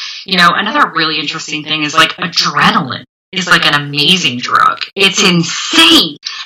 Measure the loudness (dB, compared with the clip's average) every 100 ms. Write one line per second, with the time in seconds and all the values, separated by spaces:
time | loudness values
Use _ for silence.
0 | -10 -12 -2 2 4 2 0 0 0 0
1 | -2 -2 -4 -8 -8 -8 -4 -4 0 2
2 | 2 0 -4 -2 -2 2 2 2 -2 -8
3 | -14 _ _ -6 0 0 2 -2 -2 0
4 | 2 2 0 -4 -2 2 2 0 -6 0
5 | 0 2 2 2 0 -4 0 4 6 4
6 | 2 -6 -12 -12